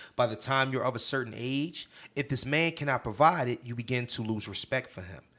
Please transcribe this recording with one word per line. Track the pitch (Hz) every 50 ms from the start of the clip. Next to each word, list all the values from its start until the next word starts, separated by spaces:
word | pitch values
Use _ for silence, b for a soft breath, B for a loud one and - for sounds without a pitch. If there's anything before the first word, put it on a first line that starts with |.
| B B B
by | - 123
the | 117 110
time | 107 - 127 135 135 131 135 131
you're | 127 107
of | 127 120
a | 117
certain | - - - 135 123 117 -
age, | 113 120 127 135 139 147 170 - - - B B B B B B
if | 143 139 -
this | 139 123 -
man | 135 143 156 165 165 165
cannot | - 147 143 131 120 -
provide | 120 104 95 147 160 180 165 131 123
it, | 120 - -
you | 120 117
begin | 117 117 113 127 123 123 120
to | - - 110
lose | 107 110 107 98 -
respect | 98 - - - 131 131 120 -
for | - -
him. | 90 90 92 69 - _ B